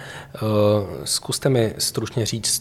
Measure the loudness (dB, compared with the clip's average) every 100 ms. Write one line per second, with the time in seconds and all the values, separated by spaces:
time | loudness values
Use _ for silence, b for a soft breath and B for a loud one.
0 | B B B -4 2 4 6 4 0 -6
1 | -4 -4 -4 -2 2 4 2 0 -4 -4
2 | -4 -2 -2 -2 -2 -2